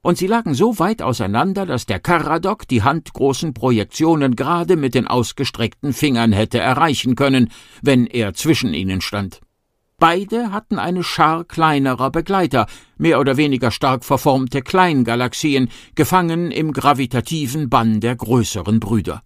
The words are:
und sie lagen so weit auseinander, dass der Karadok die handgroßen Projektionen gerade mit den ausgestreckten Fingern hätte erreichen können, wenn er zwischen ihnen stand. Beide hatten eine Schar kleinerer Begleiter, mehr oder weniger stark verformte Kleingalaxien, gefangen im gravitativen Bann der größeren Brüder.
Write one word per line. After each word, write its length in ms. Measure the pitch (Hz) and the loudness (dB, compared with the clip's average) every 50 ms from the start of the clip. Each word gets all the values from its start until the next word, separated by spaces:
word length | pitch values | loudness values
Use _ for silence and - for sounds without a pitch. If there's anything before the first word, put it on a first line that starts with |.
und 160 | _ 175 175 | _ -4 -4
sie 120 | - 180 190 | -2 -2 -2
lagen 260 | 220 233 226 180 143 | -2 -2 -2 -2 0
so 240 | 120 180 240 233 - | 0 0 0 0 0
weit 240 | 160 190 220 - | -2 -2 -2 -4
auseinander, 640 | - 123 123 - 113 95 101 117 151 190 190 196 196 | -4 -4 -2 -2 -2 -2 0 0 0 0 -2 -4 -4
dass 200 | 175 139 123 - | -4 -6 -6 -4
der 120 | - 104 90 | -4 -6 -6
Karadok 720 | _ - 175 165 147 143 151 165 - 190 214 - - - | _ 0 0 0 0 -2 -2 -2 -2 -2 -4 -4 -4 -2
die 160 | 131 113 98 | -2 0 2
handgroßen 680 | 135 143 165 - - - - 123 139 131 - - 160 | 2 0 -2 -6 -10 -6 -2 0 0 0 0 -4 -6
Projektionen 840 | 123 - - 131 123 107 98 - - - 156 160 165 156 139 135 120 | -6 -2 0 0 2 2 0 -4 -4 -2 2 2 2 2 2 0 0
gerade 400 | 110 131 139 170 170 170 165 185 | 0 0 -2 0 -2 2 2 0
mit 180 | 165 139 131 120 | 2 2 0 0
den 140 | 131 113 - | 0 0 2
ausgestreckten 840 | - 123 117 - - - 135 - - - 113 107 - _ - 143 | 0 0 0 -2 -4 -6 -6 -6 -2 -4 -4 -4 -4 _ -6 -6
Fingern 400 | 127 - - 151 127 117 117 113 | -2 0 0 0 2 2 4 4
hätte 280 | 104 98 110 107 - 120 | 4 2 0 0 0 0
erreichen 560 | 87 117 127 123 139 165 135 - - 127 123 | 0 2 2 2 2 2 0 0 0 -2 0
können, 340 | - 139 139 135 131 120 113 - - - - - - | 2 2 2 4 4 2 0 -2 -14 -20 -20 -20 -4
wenn 240 | - 143 135 127 120 | 2 2 4 4 2
er 260 | - - 120 110 101 90 | 2 0 -2 -2 -2 -4
zwischen 400 | - - 151 165 - - 107 78 | -4 0 0 2 2 0 -4 -4
ihnen 260 | 78 95 95 95 92 | -2 -4 -2 -4 -4
stand. 400 | - - - 104 101 92 - - - _ _ _ _ _ _ _ _ _ _ _ | -6 -4 -6 -6 -6 -6 -10 -16 -20 _ _ _ _ _ _ _ _ _ _ _
Beide 540 | 170 165 170 180 202 190 220 233 240 214 | 4 4 4 2 -2 -4 -4 -4 -4 -4
hatten 260 | 190 214 - _ 214 156 | -6 -8 -6 _ -4 -4
eine 240 | 95 175 180 185 | -2 -2 -2 -2
Schar 420 | 170 - - - 165 151 160 165 170 | -4 -4 0 2 2 2 2 0 -4
kleinerer 640 | _ - 165 165 160 151 143 135 135 127 113 127 135 | _ -2 0 2 2 2 2 2 0 0 0 -2 -2
Begleiter, 560 | - 165 170 - 196 196 175 147 - 127 113 - - - - _ _ | -2 -4 -2 0 0 0 0 2 2 0 0 0 -6 -20 -20 _ _
mehr 220 | - 147 165 151 127 | -2 2 2 4 4
oder 180 | 139 135 135 | 2 2 2
weniger 360 | 127 156 147 135 120 131 120 | 2 2 2 2 0 0 -2
stark 320 | - - - 139 135 - - | -2 0 0 0 0 -2 -2
verformte 580 | - 143 131 - 156 135 135 131 123 - 139 | -2 -2 0 2 2 2 2 0 -2 -4 -6
Kleingalaxien, 1040 | 131 - - 185 185 180 156 135 123 113 117 120 127 123 - - - 156 139 135 127 117 - - - - - | -4 0 2 2 2 4 4 2 2 0 0 -2 -2 -4 -4 -4 -2 0 2 2 0 0 -4 -12 -20 -10 0
gefangen 560 | - 151 - 180 185 175 165 165 170 175 170 | 0 0 2 4 2 2 2 -2 -2 -4 -4
im 200 | - - 160 156 | -2 -2 -2 -2
gravitativen 960 | 139 135 - 143 143 120 139 123 - 123 113 - 160 160 147 123 127 156 151 120 | -4 0 2 2 2 2 0 -2 -2 -4 -4 -2 -4 -4 -4 -4 -4 -4 -2 2
Bann 320 | 135 127 117 113 110 107 | 2 2 4 4 2 2
der 140 | 101 117 127 | 0 -2 -2
größeren 640 | 123 - 104 123 123 107 - - 101 82 104 107 113 | -4 -2 2 2 2 2 0 -4 -6 -2 0 0 0
Brüder. 440 | 110 98 117 110 82 87 78 - - | 2 0 -2 -2 -2 -2 -8 -8 -12